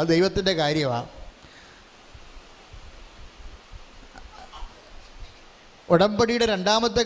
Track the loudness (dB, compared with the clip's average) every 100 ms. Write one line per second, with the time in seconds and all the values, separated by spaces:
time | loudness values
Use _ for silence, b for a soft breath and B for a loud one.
0 | 4 4 4 2 0 2 2 2 0 -2
1 | -6 -14 -18 -20 B B B B B -20
2 | -20 -20 -20 -20 -20 -20 -20 -20 -18 -20
3 | -20 -20 -20 -16 -18 -18 -18 -20 -18 -20
4 | -20 -20 -20 -20 -18 -14 -14 -14 -20 -20
5 | -20 -18 -18 -18 -20 -20 -20 -20 2 4
6 | 4 4 2 2 2 0 2 2 2 0